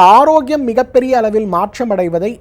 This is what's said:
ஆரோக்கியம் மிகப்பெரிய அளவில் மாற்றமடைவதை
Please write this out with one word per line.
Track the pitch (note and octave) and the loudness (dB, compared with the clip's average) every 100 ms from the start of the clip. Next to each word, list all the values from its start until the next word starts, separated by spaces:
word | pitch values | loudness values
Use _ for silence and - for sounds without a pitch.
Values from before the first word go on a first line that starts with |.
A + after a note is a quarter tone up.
| F#3 | 6
ஆரோக்கியம் | A3 D4 D#4 C4 D4+ B3+ | 6 4 2 0 -4 -4
மிகப்பெரிய | A3+ B3 B3+ B3+ B3+ | -4 0 -2 0 -2
அளவில் | A3 G#3+ G#3+ F3 | -2 -4 -4 -4
மாற்றமடைவதை | G3+ - A#3+ G3 F3+ E3+ G3 A#3+ | -4 -6 -6 -4 -4 -4 -6 -8